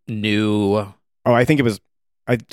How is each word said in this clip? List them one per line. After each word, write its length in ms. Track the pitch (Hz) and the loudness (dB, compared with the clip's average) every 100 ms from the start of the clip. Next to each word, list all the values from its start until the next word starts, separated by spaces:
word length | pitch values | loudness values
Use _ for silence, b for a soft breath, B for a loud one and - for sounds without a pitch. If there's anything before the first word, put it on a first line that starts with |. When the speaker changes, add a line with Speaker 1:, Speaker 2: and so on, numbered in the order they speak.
| - | -12
Speaker 1:
new 800 | 107 107 104 107 104 98 104 101 - _ _ 127 | -6 -2 0 0 0 0 -2 -4 -14 _ _ 0
Speaker 2:
Oh, 60 | |
I 140 | 120 123 | 2 2
think 120 | 151 | 2
it 40 | |
was, 180 | 120 101 _ _ _ _ - | 0 -4 _ _ _ _ -4
I, 80 | 123 - | -4 -6